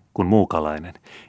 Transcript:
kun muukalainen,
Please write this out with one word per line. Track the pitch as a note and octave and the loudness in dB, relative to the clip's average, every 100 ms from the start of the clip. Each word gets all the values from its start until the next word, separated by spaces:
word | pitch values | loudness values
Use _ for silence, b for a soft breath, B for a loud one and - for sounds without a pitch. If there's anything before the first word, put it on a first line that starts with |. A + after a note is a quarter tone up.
| _ | _
kun | - F2+ | -4 2
muukalainen, | G#2+ F#2 E2 D2+ D2+ E2 - B B | 4 2 0 -4 -6 -10 -18 B B